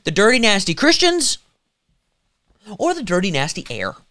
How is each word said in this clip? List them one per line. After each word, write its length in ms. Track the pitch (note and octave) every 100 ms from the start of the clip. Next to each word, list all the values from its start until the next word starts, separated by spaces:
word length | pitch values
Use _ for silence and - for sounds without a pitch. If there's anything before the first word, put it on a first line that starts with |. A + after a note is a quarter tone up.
| -
the 60 |
dirty, 280 | D#3+ A3 B3+
nasty 340 | A3+ G3 F#3
Christians 680 | - C#4+ E4+ F4+ F4 C4+ - _ _ _ _ _ _ _ _ _ _ _ _ G#3+ G#3
or 140 | D#4+
the 100 | E4+
dirty, 280 | F#3+ F3 G3
nasty 340 | C#3+ D3+ - -
air. 260 | G#2+ F#2+ - _